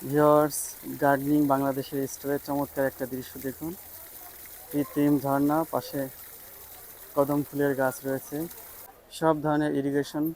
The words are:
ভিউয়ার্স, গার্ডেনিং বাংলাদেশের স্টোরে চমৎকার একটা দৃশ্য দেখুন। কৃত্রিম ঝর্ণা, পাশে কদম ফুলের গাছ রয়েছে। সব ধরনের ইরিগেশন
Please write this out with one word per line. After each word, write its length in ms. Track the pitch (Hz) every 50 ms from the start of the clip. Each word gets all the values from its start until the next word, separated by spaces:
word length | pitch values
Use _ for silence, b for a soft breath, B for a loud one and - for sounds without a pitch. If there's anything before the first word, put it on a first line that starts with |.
| - 135
ভিউয়ার্স, 480 | 139 151 151 151 151 151 151 147 - - - - - - - - 131 -
গার্ডেনিং 400 | 151 139 139 135 139 143 151 147 147
বাংলাদেশের 600 | 139 135 135 139 139 135 139 135 - 147 139 135
স্টোরে 300 | 127 - - - 139 143 143 -
চমৎকার 380 | - 143 143 143 135 - 147 135
একটা 200 | 131 - - 135
দৃশ্য 280 | 120 131 131 127 - - 135 131
দেখুন। 260 | 135 127 - 156 160 185 - - - - - - - - - - - - - - - - - - -
কৃত্রিম 420 | - - - - - 151 147 147 147 139
ঝর্ণা, 380 | 131 139 139 139 143 143 151 160 165 -
পাশে 300 | - 127 123 - - 139 135 131 - - - - - - - - - - - - - - - - - - - - -
কদম 240 | 147 143 135 147 147 139
ফুলের 300 | - - 143 143 143 135
গাছ 200 | 131 135 131 127 - -
রয়েছে। 300 | 135 135 135 - - 147 147 165 170 - - - - - - - - - - - - - -
সব 160 | 165 160 160 151
ধরনের 300 | 143 156 147 151 151 147 147
ইরিগেশন 480 | 139 139 143 139 147 139 - - 151 151 160 165